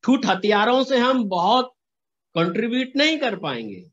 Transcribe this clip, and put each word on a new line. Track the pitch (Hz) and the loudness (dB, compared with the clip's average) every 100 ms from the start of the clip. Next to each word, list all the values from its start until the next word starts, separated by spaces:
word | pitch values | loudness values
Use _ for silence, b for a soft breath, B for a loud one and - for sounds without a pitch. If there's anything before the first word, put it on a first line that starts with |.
ठूठ | - 269 233 | 2 0 2
हथियारों | 190 208 208 220 247 | 0 2 2 2 2
से | 262 262 | 2 2
हम | 240 262 | 2 0
बहुत | 208 185 180 247 247 _ _ _ _ _ _ 170 | 0 0 2 2 0 _ _ _ _ _ _ -2
contribute | 170 185 233 247 262 269 | -2 0 -2 -2 -4 0
नहीं | 302 320 | 0 0
कर | 262 196 | -4 -4
पाएंगे। | 151 123 110 95 90 | -6 -8 -10 -14 -20